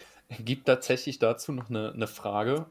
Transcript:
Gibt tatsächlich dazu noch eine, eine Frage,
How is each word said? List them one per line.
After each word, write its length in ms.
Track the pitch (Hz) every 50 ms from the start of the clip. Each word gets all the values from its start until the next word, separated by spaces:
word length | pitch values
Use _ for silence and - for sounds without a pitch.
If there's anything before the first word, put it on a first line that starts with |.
| - - - - _ _ 113 107
Gibt 260 | 110 117 135 135 -
tatsächlich 540 | 143 131 127 - - 127 127 - 143 131 -
dazu 340 | 117 113 120 - - - 143
noch 160 | 127 120 110
eine, 240 | 117 107 107 107 -
eine 120 | 113 110
Frage, 600 | 104 - - - 104 101 104 107 120 139 156 160 -